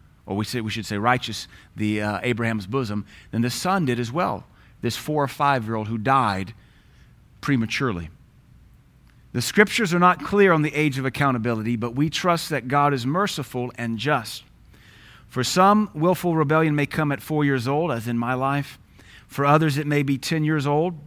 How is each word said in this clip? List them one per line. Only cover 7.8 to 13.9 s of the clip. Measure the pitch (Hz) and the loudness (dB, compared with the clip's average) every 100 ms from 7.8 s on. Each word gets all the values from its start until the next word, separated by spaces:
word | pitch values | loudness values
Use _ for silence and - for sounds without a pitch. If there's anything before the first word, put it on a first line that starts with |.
| 135 90 80 - - _ _ - - - _ _ - _ - | -2 -4 -8 -14 -20 _ _ -20 -20 -20 _ _ -20 _ -8
The | - | -6
scriptures | - - 208 - 208 | 0 2 2 2 0
are | 175 | 4
not | 180 175 147 | 4 4 2
clear | 202 196 | 6 6
on | 165 | 6
the | 151 | 2
age | 131 151 131 | 0 0 0
of | 131 | -4
accountability, | - 143 127 113 113 110 120 | 0 0 0 0 -2 -2 -2
but | 117 123 | -2 -2
we | 160 | -2
trust | - 180 170 - | 0 0 0 -2
that | 143 120 | -6 0
God | 143 143 | 2 2
is | 139 123 | 2 0
merciful | 170 202 - 139 127 123 - | -2 -2 -4 -6 -6 -6 -6
and | 120 | -6